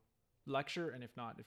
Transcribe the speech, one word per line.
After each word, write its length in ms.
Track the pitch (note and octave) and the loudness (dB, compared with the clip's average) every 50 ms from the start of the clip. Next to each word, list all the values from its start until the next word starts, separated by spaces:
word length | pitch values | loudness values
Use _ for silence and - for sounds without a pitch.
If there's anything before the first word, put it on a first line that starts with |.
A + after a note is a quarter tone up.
| _ _ _ _ _ _ _ _ _ | _ _ _ _ _ _ _ _ _
lecture, 440 | - C#3 C3+ C#3+ - - - E3+ - | 2 2 2 2 2 0 0 0 0
and 140 | B2 B2+ A#2+ | 0 -4 -6
if 120 | A#2 - | -8 -4
not, 200 | - A#2+ A#2 - - | -2 -2 -2 -2 -4
if 80 | G#2+ | -6